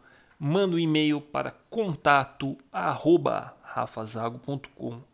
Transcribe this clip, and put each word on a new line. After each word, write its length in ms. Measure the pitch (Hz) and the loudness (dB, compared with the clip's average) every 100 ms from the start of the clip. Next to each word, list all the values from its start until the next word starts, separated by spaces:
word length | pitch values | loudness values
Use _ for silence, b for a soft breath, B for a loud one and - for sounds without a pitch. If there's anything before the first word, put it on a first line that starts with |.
| B B B B | B B B B
manda 380 | 143 175 196 170 | 0 2 2 2
um 20 | |
e-mail 420 | 165 156 151 147 | 2 2 2 0
para 300 | 147 139 131 | -2 -6 -6
contato 1080 | - _ 226 208 147 151 143 131 - 135 - _ | -8 _ -4 -4 0 4 4 2 -6 -8 -8 _
arroba 840 | 190 175 135 - 175 139 113 - - | -4 -2 0 4 4 4 -2 -6 -16
rafazago 760 | - - 117 - 110 113 117 120 | -10 -6 -6 -6 -8 -4 -6 -6
ponto 300 | - 139 - | -8 -8 -10
com. 320 | - 123 117 139 | -12 -10 -10 -16